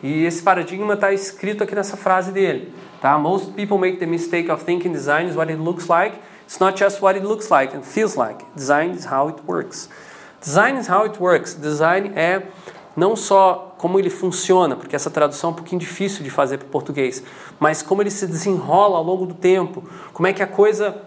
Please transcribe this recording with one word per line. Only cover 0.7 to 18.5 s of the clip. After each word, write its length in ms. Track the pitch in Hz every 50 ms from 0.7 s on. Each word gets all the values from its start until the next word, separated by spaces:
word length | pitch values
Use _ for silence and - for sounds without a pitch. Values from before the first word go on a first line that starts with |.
| 180 190 208 208 208 202
tá 160 | 208 196 196
escrito 500 | 196 196 - - - - 190 214 208 214
aqui 100 | 196 -
nessa 220 | 208 196 202 -
frase 380 | 202 - 196 185 185 180 185 196
dele, 400 | 196 190 180 147 127 127 - - - - - - -
tá? 180 | - 135 143 151
"Most 340 | 147 160 185 196 185 -
people 260 | - - 208 202 208 196
make 200 | 185 185 185 180
the 80 | 185
mistake 460 | 165 170 170 170 - - 170 170 165
of 140 | 160 151 156
thinking 260 | - 175 175 170 180
design 380 | 170 147 131 143 147 156 170 180
is 60 | 151 151
what 120 | 160 160
it 120 | 160 156
looks 260 | 156 165 175 170 165 165
like. 300 | 170 165 185 220 - - - - - - -
It's 140 | - - -
not 180 | 185 190 190 190
just 240 | 202 196 190 196
what 160 | 196 190 190 196
it 80 | 190
looks 240 | 202 220 214 214 -
like 240 | 180 143 135 131 -
and 100 | 143 127
feels 320 | - - 214 220 208 -
like. 280 | 147 123 110 107 - - - -
Design 380 | 151 139 131 143 143 160 175
is 140 | 185 175 - -
how 200 | 139 135 139 151
it 120 | 160 156 - -
works." 420 | 87 82 73 - - - - - - - - - - - - - - -
Design 360 | - - 139 170 214 247 269 269
is 120 | - -
how 160 | 180 196 214
it 120 | 214 - -
works. 340 | 180 180 175 151 - - -
Design 560 | - 143 151 151 147 156 165 175 196 202 202 196 151
é 240 | 160 170 180 190 190 - - - - - - - - - - -
não 180 | 170 190 226
só 580 | 208 - - 196 196 190 185 180 - - - - -
como 200 | - 185 180 196
ele 120 | 196 190
funciona, 680 | 190 - - 185 175 - - - 190 185 180 151 131
porque 180 | - - - -
essa 160 | 143 139 -
tradução 420 | 160 160 151 147 139 - - 170
é 20 | 165
um 20 |
pouquinho 240 | 165 165 - - 180
difícil 420 | 165 - - - 196 196 196 -
de 80 | 151 135
fazer 280 | 127 - 143 131 135 135
pro 100 | - -
português, 560 | - 147 - - 143 139 135 127 123 - - - - - - - - -
mas 240 | 151 156 156 156
como 200 | - - 190 196
ele 100 | 208 208
se 160 | 202 202 202 180
desenrola 680 | 165 165 170 202